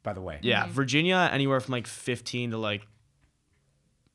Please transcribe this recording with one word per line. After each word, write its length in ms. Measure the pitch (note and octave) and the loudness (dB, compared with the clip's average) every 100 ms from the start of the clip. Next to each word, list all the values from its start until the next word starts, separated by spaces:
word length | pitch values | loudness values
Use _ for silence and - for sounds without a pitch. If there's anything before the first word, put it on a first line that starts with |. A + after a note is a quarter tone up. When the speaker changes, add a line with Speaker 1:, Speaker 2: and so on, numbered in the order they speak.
Speaker 1:
by 100 | A2 | -8
the 80 | F#2+ | -6
way. 160 | F#2 D2 | -8 -2
Speaker 2:
Yeah, 200 | A2+ G#2+ | 2 2
Speaker 3:
Mm-hmm. 80 | G#2+ | 2
Speaker 2:
Virginia, 560 | A#2 C3 C#3+ F3 F#3 F3 | 0 2 2 4 4 4
anywhere 280 | C3+ C#3 C3 | 2 2 2
from, 120 | B2+ | 0
like, 160 | B2+ G#2+ | -4 -6
fifteen 640 | - - A#2+ - B2 A#2+ | -6 -4 -4 -4 -4 -4
to, 60 | A2+ | -2
like, 260 | G#2+ G2+ - _ _ _ _ _ _ _ _ _ _ _ _ | -2 -4 -8 _ _ _ _ _ _ _ _ _ _ _ _